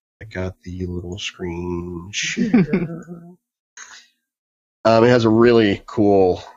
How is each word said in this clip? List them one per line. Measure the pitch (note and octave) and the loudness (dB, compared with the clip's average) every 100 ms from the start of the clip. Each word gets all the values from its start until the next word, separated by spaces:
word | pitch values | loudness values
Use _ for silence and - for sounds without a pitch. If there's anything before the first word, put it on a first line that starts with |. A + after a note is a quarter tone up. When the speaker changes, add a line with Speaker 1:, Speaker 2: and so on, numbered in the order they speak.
| _ _ | _ _
Speaker 1:
I | |
got | G#2+ F#2 F#2 - | -16 -10 -10 -12
the | F2+ F#2 F2+ | -14 -10 -8
little | F2+ F2 F#2+ | -10 -12 -12
screen | - - F2+ E2+ F2+ F2 F2 E2+ F#2 | -14 -12 -12 -10 -8 -8 -10 -14 -14
share. | G#2 - - A#3 | -10 -8 -4 0
Speaker 2:
<laughs> | G#3+ E3+ F3+ E3 E3+ - F3 E3+ F3+ _ _ _ - - - _ _ _ _ _ _ _ _ A2 | 2 2 -2 -6 -12 -16 -20 -20 -20 _ _ _ -20 -20 -20 _ _ _ _ _ _ _ _ 2
Speaker 1:
Um, | A2+ | 4
it | A#2+ | 4
has | B2 | 4
a | A2+ | 4
really | A2 A#2+ A#2 G#2+ G2+ - | 4 6 6 4 0 -6
cool, | - G2+ G2 F#2 F2+ - | -2 2 4 2 0 -8